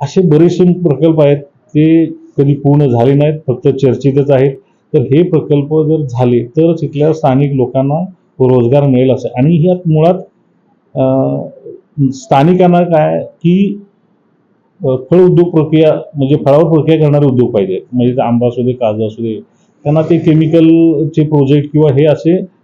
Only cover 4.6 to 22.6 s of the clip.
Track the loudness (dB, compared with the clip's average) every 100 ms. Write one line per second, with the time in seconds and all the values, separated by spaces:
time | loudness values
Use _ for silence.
4.6 | _ _ _ -4 0 0 0 0 0 -2
5.6 | 0 -2 0 -2 -4 -2 0 0 -2 -2
6.6 | 0 0 -4 -2 -2 0 0 0 0 -2
7.6 | -2 -2 -2 -4 -6 -12 _ -2 0 2
8.6 | 2 2 2 2 0 0 -4 -2 0 2
9.6 | 0 -2 -2 0 0 -2 -8 _ _ _
10.6 | _ _ _ -4 -2 0 -2 -4 -10 -16
11.6 | -20 -20 _ -4 -4 -4 -2 0 2 2
12.6 | 2 2 0 0 0 -2 -8 -6 -2 0
13.6 | -2 -6 -16 _ _ _ _ _ _ _
14.6 | _ -8 -6 -4 0 2 4 2 0 0
15.6 | 0 2 2 0 -6 -6 -2 0 2 2
16.6 | 2 0 2 2 2 2 2 2 0 0
17.6 | -2 -4 -6 -2 -2 0 -2 0 -2 -2
18.6 | -4 -2 -4 -2 -6 -6 -8 -8 -12 _
19.6 | _ _ -2 -2 0 0 2 2 2 2
20.6 | 4 4 2 0 -2 -2 -2 0 2 0
21.6 | 0 0 0 2 0 0 0 -2 -4 _